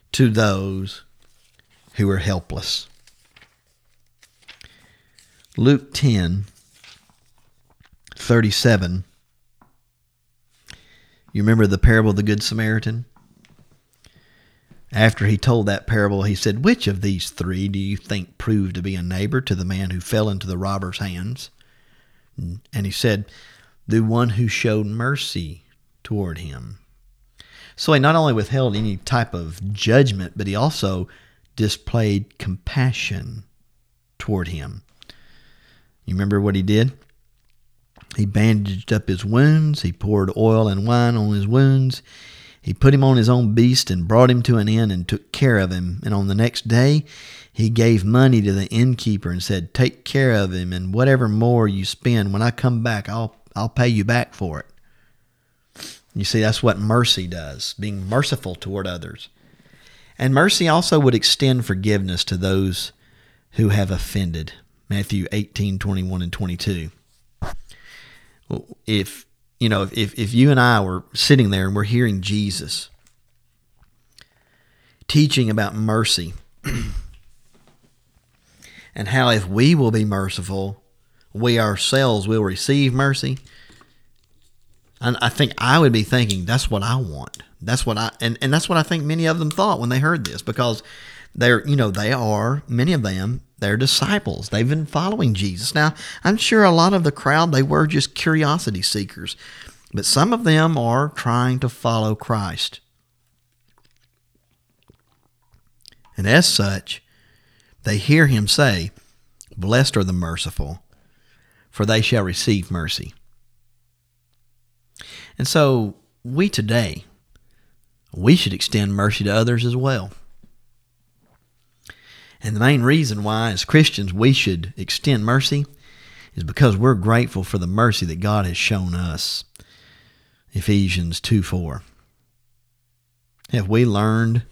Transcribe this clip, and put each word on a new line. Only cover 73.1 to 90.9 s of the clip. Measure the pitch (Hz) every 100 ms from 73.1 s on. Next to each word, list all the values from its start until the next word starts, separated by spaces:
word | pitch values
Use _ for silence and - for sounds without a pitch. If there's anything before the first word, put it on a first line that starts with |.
| _ _ _ _ _ _ _ _ _ _ _ - _ _ _ _ _ _ _ -
teaching | 151 151 135 113
about | 107 101
mercy | 107 110 110 110 - 85 95 - _
<clears throat> | - 113 113 - - - - - _ _ _ _ _ _ _ _ _ _ _ _ - - -
and | - 98
how | 131 123
if | 110 90
we | 101 139
will | 165 120
be | 110
merciful, | 107 98 92 - 92 95 98 101 _ _ _ _ _
we | 101 120 117
ourselves | 107 98 - 135 135 107 98
will | 110
receive | 98 92 - 139 135
mercy, | 123 139 135 131 131 - - - - _ _ _ _ _ _ _ _ _ _ _ -
and | 120 123
I | 120
think | - 135 -
I | 123 151
would | 147
be | 113
thinking, | 101 123 113 95
"That's | 87 123 -
what | 104
I | 104 131
want." | 104 71 64 - - -
That's | 101 123 120
what | 107
I, | 110 -
and, | 117 113
and | 135
that's | 151 -
what | 170
I |
think | 151 170
many | 147 165
of | 160 170
them | 156
thought | 151 208 175
when | 120
they | 127
heard | 151 170 -
this, | -
because | - 113 123 107 -